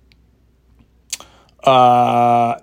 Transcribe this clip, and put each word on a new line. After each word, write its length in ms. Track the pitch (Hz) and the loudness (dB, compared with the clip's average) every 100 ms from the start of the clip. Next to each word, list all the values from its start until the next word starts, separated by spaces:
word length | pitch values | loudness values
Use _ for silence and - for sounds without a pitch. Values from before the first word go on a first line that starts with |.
| _ _ _ _ _ _ _ _ _ _ _ - - _ _ _ | _ _ _ _ _ _ _ _ _ _ _ -20 -20 _ _ _
Uh, 920 | - 127 123 123 120 120 120 120 117 123 | -2 2 2 2 0 -2 -2 0 -2 -6